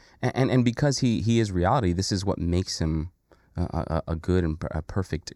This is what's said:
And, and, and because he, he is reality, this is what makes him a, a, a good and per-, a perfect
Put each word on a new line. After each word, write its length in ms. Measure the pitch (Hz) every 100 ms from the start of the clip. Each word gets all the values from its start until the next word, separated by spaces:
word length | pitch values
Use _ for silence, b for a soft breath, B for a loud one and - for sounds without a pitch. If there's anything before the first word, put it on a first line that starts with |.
| B B
And, 140 | 127 -
and, 160 | 127
and 140 | 123 120
because 340 | 117 147 135
he, 200 | 127 110
he 200 | 110 117
is 100 | 107
reality, 400 | 90 87 135 95
this 200 | 87 95
is 120 | 98
what 160 | 95 -
makes 400 | 85 87 92 -
him 320 | 80 78 80 _ _ b b -
a, 60 |
a, 400 | 87 - 69 80 -
a 20 | 82
good 300 | - 90 85
and 120 | 78
per-, 120 | 80
a 100 | 78
perfect 520 | - - 90 78 -